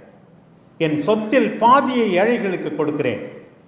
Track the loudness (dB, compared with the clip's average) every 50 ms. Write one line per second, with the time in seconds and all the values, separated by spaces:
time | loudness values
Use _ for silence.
0 | -20 -20 -20 -20 -20 _ -20 -20 _ _ _ -20 _ _ _ -4 -2 -2 -2 0
1 | 0 0 0 0 0 0 0 2 2 0 0 2 4 4 6 4 4 2 0 0
2 | 0 2 2 2 2 2 0 0 -2 -2 -4 -4 -6 -6 -4 -2 -2 -2 -2 -2
3 | -2 -2 -4 -4 -6 -12 -14 -18 -20 -20 -20 -20 _